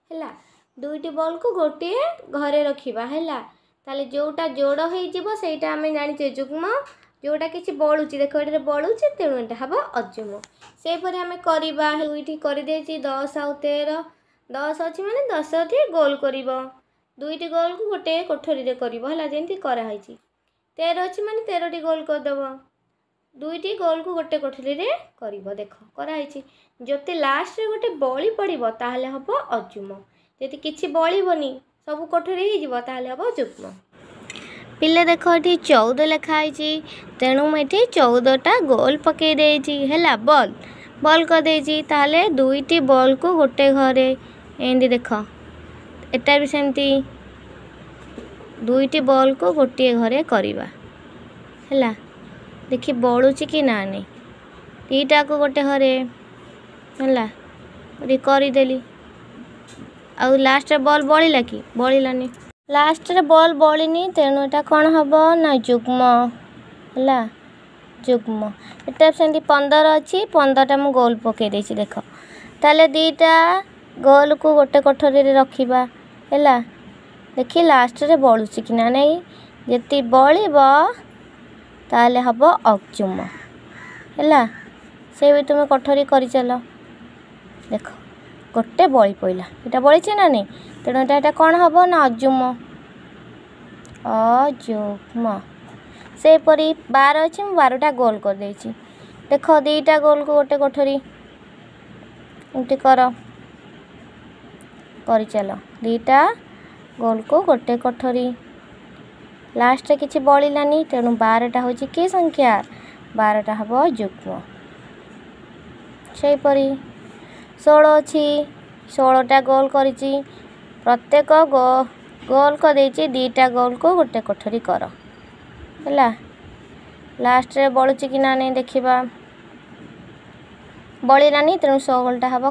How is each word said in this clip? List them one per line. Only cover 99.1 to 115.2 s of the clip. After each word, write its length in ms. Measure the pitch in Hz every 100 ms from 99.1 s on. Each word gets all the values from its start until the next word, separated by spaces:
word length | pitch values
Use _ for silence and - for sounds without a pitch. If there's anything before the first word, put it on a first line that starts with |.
| - -
ଦେଖ, 180 | 285 311 311
ଦିଟା 360 | 285 302 294 302
ଗୋଲକୁ 320 | 302 294 285
ଗୋଟେ 240 | 294 277 285
କୋଠରୀ, 380 | 277 285 277 277 - - - - - - - - - - - - - - -
ଏମିତି 280 | 262 240 269
କର, 220 | 269 254 254 240 - - - - - - - - - - - - - - - - - - -
କରିଚାଲ। 440 | 226 214 214 196 196 - -
ଦିଟା 360 | 226 233 247 269 349 466 - - - - - -
ଗୋଲକୁ 420 | 226 226 - 311
ଗୋଟେ 300 | 359 247 - 240
କୋଠରୀ, 500 | 247 240 254 247 247 240 - - - - - - - - - - - 233
ଲାଷ୍ଟରେ 400 | 240 262 - 285
କିଛି 220 | 285 302
ବଳିଲାନି, 580 | 269 285 294 285 285 311 311
ତେଣୁ 240 | 254 240 226
ବାରଟା 420 | 220 226 240 247
ହେଉଛି 240 | 247 240 -
କି 120 | - 370
ସଂଖ୍ୟା? 460 | 370 339 - 254 202 - - - - - 220
ବାରଟା 380 | 214 214 208
ହବ 200 | 214 214 247 330
ଯୁଗ୍ମ। 460 | 226 196 - 190 185 - - - - - - - -